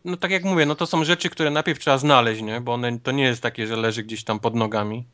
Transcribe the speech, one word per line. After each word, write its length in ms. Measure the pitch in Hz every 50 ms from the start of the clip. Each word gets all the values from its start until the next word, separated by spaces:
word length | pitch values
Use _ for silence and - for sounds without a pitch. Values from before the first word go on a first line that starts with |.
| -
no 120 | 175 180 180
tak 140 | 190 180
jak 120 | 190 185 175
mówię, 220 | 190 185 165 151
no 100 | 147 151
to 100 | - 180
są 180 | 160 - 165 160
rzeczy, 260 | 147 175 170 - 170
które 200 | - - 160 147
najpierw 300 | 147 151 151 - 151 -
trzeba 180 | - 156 135 135
znaleźć, 440 | 131 147 143 127 120 113 110 110
nie? 200 | 110 107 110 117
Bo 120 | 123 123 120
one, 260 | 120 120 120 120 117
to 120 | - -
nie 120 | 127 139 135
jest 180 | 131 120 117
takie, 260 | - 120 - - 113 107
że 80 | 113
leży 280 | 113 113 113 107 117 107
gdzieś 200 | 110 113 104 -
tam 160 | - 110 104
pod 160 | 107 117 113
nogami. 480 | 117 113 107 110 107 104 104 107 117 123 -